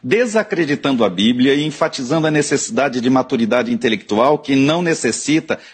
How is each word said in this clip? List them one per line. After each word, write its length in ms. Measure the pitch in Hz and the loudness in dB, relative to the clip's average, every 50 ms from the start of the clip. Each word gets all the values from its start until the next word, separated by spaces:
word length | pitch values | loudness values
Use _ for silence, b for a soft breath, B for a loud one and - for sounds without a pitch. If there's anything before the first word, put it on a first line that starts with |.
| B | B
desacreditando 1000 | 127 185 233 247 226 208 220 202 - 196 165 165 143 147 135 - 143 135 117 110 | -2 0 0 0 0 0 -2 -2 -2 -2 -2 0 -2 -2 -2 0 -2 0 2 0
a 60 | 98 | 0
Bíblia 460 | 87 92 104 117 123 123 127 139 139 | 0 2 0 2 2 2 2 2 2
e 80 | 147 151 | 2 0
enfatizando 640 | 156 147 - 165 151 - - 127 123 160 165 156 | -4 -2 -2 -4 -4 -2 -6 -4 -2 -2 0 0
a 40 | 156 | 2
necessidade 720 | 151 147 147 - 147 135 - - 113 123 139 139 120 127 | 2 0 0 0 0 -2 -2 -2 -2 0 0 0 -2 -2
de 80 | 113 131 | 0 2
maturidade 600 | 131 127 127 - 135 117 117 104 120 123 117 117 | 2 2 2 0 0 -2 0 2 2 0 0 0
intelectual 680 | 120 113 - 113 110 95 - - 104 110 123 147 151 | -2 -2 0 -2 -2 -2 -4 -2 0 2 2 2 2
que 180 | 147 - 139 139 | 0 0 0 0
não 280 | 135 135 147 160 175 175 | 2 2 2 2 0 0
necessita 760 | 165 156 - - 117 - - - 139 156 160 156 - 107 B B B | -2 -2 0 -2 -2 -2 -2 -2 0 0 0 0 -2 -6 B B B